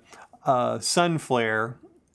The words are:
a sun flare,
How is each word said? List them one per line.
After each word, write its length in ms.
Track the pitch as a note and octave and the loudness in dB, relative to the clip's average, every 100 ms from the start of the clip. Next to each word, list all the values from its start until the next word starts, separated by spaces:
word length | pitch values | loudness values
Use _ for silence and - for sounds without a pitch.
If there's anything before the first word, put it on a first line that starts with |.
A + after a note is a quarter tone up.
| _ - - - - | _ -20 -20 -6 0
a 340 | B2+ A#2+ A#2 | 0 0 -2
sun 360 | - - F3 D#3+ | -2 2 2 0
flare, 600 | - B2+ A2+ A2 A2+ B2 F4 _ _ | 0 0 2 0 -2 -8 -20 _ _